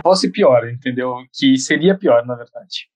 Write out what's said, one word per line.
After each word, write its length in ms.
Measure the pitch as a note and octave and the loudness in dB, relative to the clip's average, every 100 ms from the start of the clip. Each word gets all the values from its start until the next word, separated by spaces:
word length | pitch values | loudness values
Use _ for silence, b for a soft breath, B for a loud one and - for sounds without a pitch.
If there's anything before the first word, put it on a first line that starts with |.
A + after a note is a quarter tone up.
fosse 280 | F3 F#3 A3+ | 0 2 0
pior, 360 | - F3+ B2 A2+ | 2 2 2 0
entendeu? 480 | B2 C3 B2 B2+ B2 B2+ | -8 -8 -6 -6 -8 -14
Que 240 | - C3+ C3 | -2 0 0
seria 400 | C3 D3+ E3+ F#3+ | 0 0 0 0
pior, 280 | F3 A#2 A#2+ | 2 2 0
na 100 | A#2+ | -8
verdade. 540 | A#2+ - - - - | -14 -20 -16 -16 -16